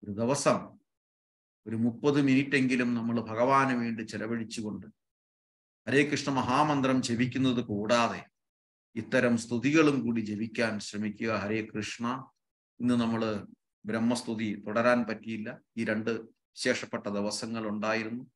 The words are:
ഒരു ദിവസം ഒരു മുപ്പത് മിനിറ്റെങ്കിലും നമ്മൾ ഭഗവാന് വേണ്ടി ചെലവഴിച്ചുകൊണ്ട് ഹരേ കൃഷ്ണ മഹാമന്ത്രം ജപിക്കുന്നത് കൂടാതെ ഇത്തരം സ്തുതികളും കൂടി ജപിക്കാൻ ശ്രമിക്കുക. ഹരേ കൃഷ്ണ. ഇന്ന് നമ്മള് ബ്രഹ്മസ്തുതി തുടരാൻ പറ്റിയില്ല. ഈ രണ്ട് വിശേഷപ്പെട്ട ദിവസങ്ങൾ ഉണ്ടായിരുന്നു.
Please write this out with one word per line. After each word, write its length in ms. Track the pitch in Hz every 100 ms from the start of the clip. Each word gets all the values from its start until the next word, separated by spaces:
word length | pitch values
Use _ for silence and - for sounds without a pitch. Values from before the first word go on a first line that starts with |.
ഒരു 60 | -
ദിവസം 680 | 98 117 135 - 110 - - _ _ _ _ _ _ _ _ 107
ഒരു 100 | 110
മുപ്പത് 460 | 117 117 147 143
മിനിറ്റെങ്കിലും 720 | 139 131 139 139 131 127 123
നമ്മൾ 260 | 120 113 117
ഭഗവാന് 560 | 110 110 123 135 131 123
വേണ്ടി 260 | 117 113
ചെലവഴിച്ചുകൊണ്ട് 840 | 107 107 107 117 113 - 107 104 95 _ _ _ _ _ _ _ _ _ -
ഹരേ 200 | 131 147
കൃഷ്ണ 240 | 143 135
മഹാമന്ത്രം 720 | 135 117 131 151 143 131 131
ജപിക്കുന്നത് 640 | 117 117 127 131 131 120
കൂടാതെ 640 | - 104 107 120 113 92 - _ _ _ _ _ _
ഇത്തരം 440 | 117 107 131 123 117
സ്തുതികളും 680 | - 120 127 156 151 135 117
കൂടി 140 | 117
ജപിക്കാൻ 600 | 104 104 110 - 117 107
ശ്രമിക്കുക. 560 | - 104 107 104 117 107
ഹരേ 320 | 101 110 110 107
കൃഷ്ണ. 540 | 104 - 120 131 131 _ _ _ _ _
ഇന്ന് 140 | 120
നമ്മള് 520 | 120 113 113 110 107 90 - _ _
ബ്രഹ്മസ്തുതി 800 | 101 110 113 120 - 110 110 98 -
തുടരാൻ 380 | 107 120 123
പറ്റിയില്ല. 560 | 110 107 113 110 110 131 _ -
ഈ 80 |
രണ്ട് 260 | 110 110 110
വിശേഷപ്പെട്ട 960 | 113 - _ _ - 127 117 - 117 107
ദിവസങ്ങൾ 640 | 101 104 - 113 113 107
ഉണ്ടായിരുന്നു. 560 | 107 110 113 110 120 131